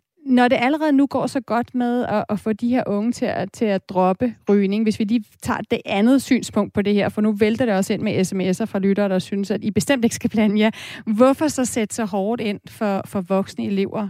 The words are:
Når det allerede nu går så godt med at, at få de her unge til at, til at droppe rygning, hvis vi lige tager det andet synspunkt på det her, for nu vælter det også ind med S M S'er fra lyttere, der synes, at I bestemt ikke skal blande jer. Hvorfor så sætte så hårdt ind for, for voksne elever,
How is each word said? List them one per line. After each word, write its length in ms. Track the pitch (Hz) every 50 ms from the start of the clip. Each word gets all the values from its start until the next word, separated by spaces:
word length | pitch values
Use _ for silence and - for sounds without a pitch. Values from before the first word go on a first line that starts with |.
| _ _ _ _ 294
Når 220 | 277 254 247 247
det 100 | 247 262 -
allerede 300 | 240 262 311 302 311 311
nu 160 | 277 269 285
går 200 | - - 262 -
så 140 | 254 - 277
godt 340 | - - 220 233 247 - -
med 300 | 247 240 240 240 247 -
at, 200 | - 208 208 - -
at 100 | 214 190
få 140 | - 220 214
de 160 | - 240 240
her 140 | 254 254 -
unge 240 | - 202 202 214 240
til 140 | 240 - 254
at, 260 | 202 - - - 202
til 140 | - - 233
at 240 | 208 196 190 - -
droppe 460 | 190 185 185 185 190 - 254 240 220 - _ -
rygning, 340 | 202 202 196 190 202 220 226
hvis 160 | 220 202 -
vi 40 | 226
lige 200 | 202 233 240 208 _ _ _
tager 180 | - - 220 - 214 -
det 100 | 233 - -
andet 360 | - - 196 214 240 277 269
synspunkt 520 | - - 254 220 - - - 208 196 - -
på 80 | 208
det 120 | 196 202 202
her, 160 | 202 - -
for 120 | - 214
nu 100 | 208 220
vælter 340 | 208 202 220 214 226 220 262
det 80 | 233 196
også 200 | 185 196 - 208
ind 80 | 208
med 220 | 214 208 - 147 190
S 100 | - 202
M 80 | 190
S'er 240 | 180 190 185 - 226
fra 140 | - - 196
lyttere, 300 | 190 196 196 208 208 196
der 100 | 185 185
synes, 320 | - - 208 196 196 196
at 120 | 208 - -
I 80 | 208
bestemt 320 | 185 208 - - 277 254 226
ikke 120 | 226 -
skal 140 | - - 208
blande 300 | - 220 214 208 202 214
jer. 120 | 214 220 - - - - - - -
Hvorfor 420 | 220 214 208 254 262 277 - 320
så 180 | 294 - - 254
sætte 300 | - - 240 214 - -
så 100 | - 226
hårdt 360 | 185 202 196 190 208 240 240
ind 180 | 226 202 202 - -
for, 340 | - - - 226 202 196 190 -
for 160 | - - 202
voksne 440 | 175 - 190 190 190 - - - 226
elever, 440 | 214 202 190 196 - - 220 208